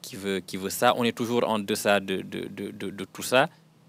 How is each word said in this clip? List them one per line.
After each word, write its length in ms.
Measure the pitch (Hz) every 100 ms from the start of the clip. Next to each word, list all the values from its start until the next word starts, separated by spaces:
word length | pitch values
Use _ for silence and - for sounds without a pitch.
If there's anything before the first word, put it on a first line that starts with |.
qui 140 | - 98
veut, 240 | 98 95
qui 160 | - 95
veut 140 | 95
ça. 240 | - 120 117
On 80 |
est 120 | 117 113
toujours 320 | 117 120 110
en 100 | 110
deçà 420 | 101 107 107 101
de, 220 | 98 95
de, 260 | 98 98 107
de, 220 | 98 101
de, 200 | 104 98
de 140 | 101
tout 180 | 95 -
ça. 260 | - 127 156 _ _ _